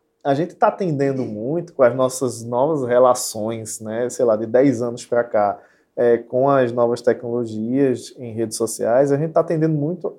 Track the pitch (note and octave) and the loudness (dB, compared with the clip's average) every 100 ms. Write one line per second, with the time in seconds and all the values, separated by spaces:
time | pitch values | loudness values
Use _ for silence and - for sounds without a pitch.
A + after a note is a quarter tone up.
0 | _ _ C#3+ C#3 E3+ - A3 - F#3 C#3 | _ _ -2 0 -2 0 0 0 -2 0
1 | C#3 C3+ A#2 G#2+ A#2 E3 E3+ - B2+ C3 | 0 0 -4 -4 -4 -4 -4 2 4 4
2 | B2+ B2+ C3 A2+ A#2 A#2+ C#3+ D#3 B2 B2 | 0 0 -4 -4 -6 -2 0 0 2 4
3 | B2+ B2 - G#2+ G#2+ A2+ A2 - A2 A2 | 4 4 -2 -6 -6 -6 -10 -12 -8 -6
4 | B2 A#2 B2 G#2+ A2+ B2 C#3+ A#2 A#2+ A#2+ | -4 -2 0 2 2 4 4 2 -2 -6
5 | - A#2+ A#2+ A2 G2+ G2 - _ _ - | -4 -2 0 2 0 -2 -10 _ _ 0
6 | A#2+ A#2 A#2 B2+ C3+ C#3 B2 A#2+ A#2+ A#2+ | 2 2 0 0 2 4 2 2 0 0
7 | - A#2 A#2+ A#2+ A#2 G#2+ A2 C3 C#3 A#2 | 0 0 -2 -4 -4 -6 -2 0 2 0
8 | - - B2 A2 A2 - A2 - G#2+ A#2+ | -6 -14 -12 -6 -4 -2 -6 -2 0 2
9 | C#3+ C#3 D#3+ E3 E3 E3 D#3+ D#3 C#3+ F3 | 2 2 0 0 0 0 0 0 -2 -4
10 | - | -8